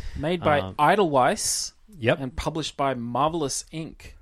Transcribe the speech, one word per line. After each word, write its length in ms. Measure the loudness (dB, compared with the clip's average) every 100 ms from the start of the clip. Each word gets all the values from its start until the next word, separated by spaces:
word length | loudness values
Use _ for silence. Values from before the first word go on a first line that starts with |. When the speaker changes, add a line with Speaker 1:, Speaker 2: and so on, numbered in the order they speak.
| -6 -4
Speaker 1:
Made 240 | -2 0
by 160 | 2 0
Speaker 2:
Um, 160 | 0 2
Speaker 1:
Edelweiss 960 | 4 4 4 4 4 2 -2 -4 -6 -12 -20 -2
Speaker 2:
Yep. 220 | 0 2
Speaker 1:
and 160 | -2 -6
published 400 | -4 -4 -6 -2
by 160 | -2
Marvelous 720 | -2 -2 0 0 0 -2 -4 -8
Inc. 400 | -10 -12 -14 -20 -20